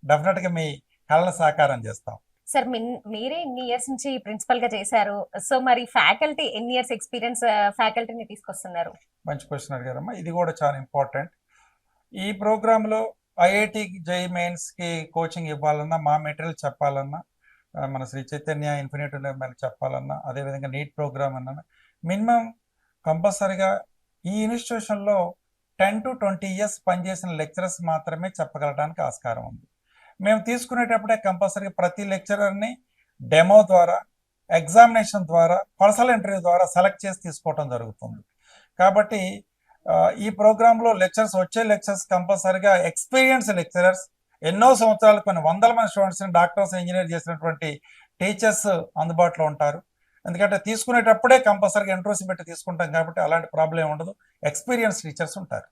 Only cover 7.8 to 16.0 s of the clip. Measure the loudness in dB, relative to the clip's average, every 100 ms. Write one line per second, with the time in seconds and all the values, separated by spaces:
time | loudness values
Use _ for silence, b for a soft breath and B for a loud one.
7.8 | 0 0 -6 -10 -14 -16 -16 -14 -10 -8
8.8 | -8 -10 _ _ -10 -10 -8 -10 -8 -10
9.8 | -8 -10 -10 -10 -8 -2 -4 0 -2 -2
10.8 | -6 -4 -2 -4 -10 _ _ _ _ _
11.8 | _ _ _ -8 -8 -4 -2 0 2 2
12.8 | 2 -4 -4 -10 _ 0 2 2 -2 -4
13.8 | -10 -12 -6 -6 -4 -4 -4 -6 -14 -10
14.8 | -8 -8 -6 -6 -4 -6 -8 -4 -2 -2
15.8 | -2 -2